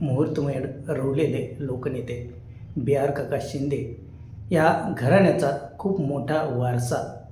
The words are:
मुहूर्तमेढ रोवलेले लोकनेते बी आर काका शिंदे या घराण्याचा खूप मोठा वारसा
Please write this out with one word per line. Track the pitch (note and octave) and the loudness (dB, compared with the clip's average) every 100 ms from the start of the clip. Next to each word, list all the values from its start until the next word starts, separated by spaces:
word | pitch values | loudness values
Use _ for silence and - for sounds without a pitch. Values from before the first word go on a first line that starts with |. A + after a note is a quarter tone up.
मुहूर्तमेढ | D#3 B2+ D#3 - C#3+ C3+ C3 - - | 0 2 2 0 0 -2 -4 -6 -4
रोवलेले | C#3 C3+ C3+ D3 B2 A#2+ A#2+ | -2 0 2 2 0 -4 -6
लोकनेते | C#3 B2+ C#3 B2+ A#2+ A#2+ A#2+ - - - - - | -6 -4 -4 -6 -6 -8 -10 -14 -16 -16 -10 -4
बी | B2 | 2
आर | C#3 C#3+ | 4 2
काका | D3 B2+ C#3 | 0 -2 -4
शिंदे | - D3 C#3+ C3+ - - - - - - - | -4 -4 -2 -2 -4 -8 -14 -16 -16 -16 0
या | F#3 A3+ A3 - - | 4 6 4 0 0
घराण्याचा | B2 F#3 F3+ - C#3+ C#3 - - | 6 8 8 6 2 0 -6 -6
खूप | G3 F#3+ | -2 0
मोठा | C#3 C#3+ - D#3 D#3 | 0 -2 0 0 0
वारसा | B2 B2 A#2+ B2 C3+ - - - | 0 0 0 0 -2 -2 -10 -16